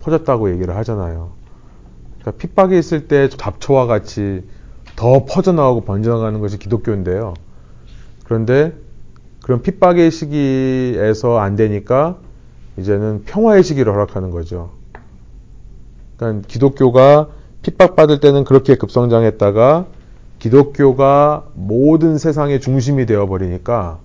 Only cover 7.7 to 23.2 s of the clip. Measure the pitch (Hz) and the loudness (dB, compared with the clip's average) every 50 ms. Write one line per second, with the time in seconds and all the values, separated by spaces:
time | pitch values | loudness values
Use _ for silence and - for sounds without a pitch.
7.7 | - - - - - - - - - - - - 117 113 113 110 127 135 151 165 | -20 -20 -20 -20 -20 -20 -20 -20 -20 -20 -8 -4 -4 -2 0 0 2 2 0 0
8.7 | 170 - - - - - - - - - - - - - - - 127 120 - - | -4 -12 -20 -20 -20 -20 -20 -20 -20 -20 -20 -20 -20 -20 -6 -4 -4 -2 -2 -4
9.7 | 190 - - 180 175 175 170 160 160 165 160 147 147 151 143 135 131 131 131 131 | -2 0 2 2 4 4 2 2 0 -2 -10 -6 -4 -2 -2 -2 -2 -2 -2 -2
10.7 | 131 131 127 127 120 85 104 110 110 107 - 120 117 113 104 98 101 101 110 107 | -2 -2 -4 -4 -4 -2 0 -2 -2 -2 -2 -2 0 0 -2 -2 0 0 0 0
11.7 | 104 101 95 - 123 131 151 165 180 - - - - - - - - - - - | -2 -6 -4 -2 0 0 0 -2 -4 -10 -16 -20 -20 -20 -20 -20 -20 -20 -20 -18
12.7 | - - 92 98 104 101 104 107 107 104 - - - 202 220 226 214 196 175 - | -14 -10 -4 -2 -2 -2 -2 -4 -4 -6 -8 -6 -2 0 2 4 4 4 4 2
13.7 | 156 139 127 110 98 101 104 - - 101 92 92 87 85 85 87 90 90 85 87 | 0 0 0 0 0 0 -2 -2 -4 -8 -8 -8 -8 -8 -10 -10 -10 -12 -12 -14
14.7 | - - - - - - - - - - - - - - - - - - - - | -16 -20 -20 -20 -20 -20 -20 -20 -20 -20 -20 -20 -20 -20 -20 -20 -20 -20 -20 -20
15.7 | - - - - - - - - - - 117 117 110 104 98 - - 113 131 139 | -20 -20 -20 -20 -20 -20 -20 -20 -12 -8 -6 -6 -6 -6 -10 -10 -4 0 0 0
16.7 | 139 - 135 127 120 131 131 139 147 147 151 151 - - - - - - - - | 2 2 2 4 6 6 6 8 6 6 4 -2 -10 -20 -20 -20 -20 -10 -8 -8
17.7 | - - 185 175 - - 160 147 151 143 143 147 139 143 135 - 135 135 131 - | 2 4 2 4 6 4 4 4 4 4 4 4 4 4 2 4 4 4 6 4
18.7 | 131 - - 101 - 123 120 120 117 113 113 110 110 110 107 101 101 107 117 131 | 2 2 2 -4 -2 -2 0 2 2 2 2 0 0 0 -2 0 2 4 4 4
19.7 | 151 170 185 - - - - - - - - - - - - 117 117 139 139 139 | 4 2 0 -6 -14 -20 -20 -20 -20 -20 -20 -20 -20 -8 -4 4 4 4 4 4
20.7 | 143 - 147 135 127 127 139 135 139 143 147 147 151 - - - - - 92 98 | 0 2 2 2 2 4 2 2 4 4 4 2 0 -2 -8 -14 -14 -12 -8 -4
21.7 | 107 120 135 151 160 160 156 165 156 151 151 165 147 151 147 143 143 131 - 123 | 0 2 4 4 4 4 2 2 0 0 -2 -2 -2 0 -2 0 -2 -2 -2 -2
22.7 | 131 135 117 131 143 135 127 117 110 101 | -2 0 0 0 0 0 0 0 0 0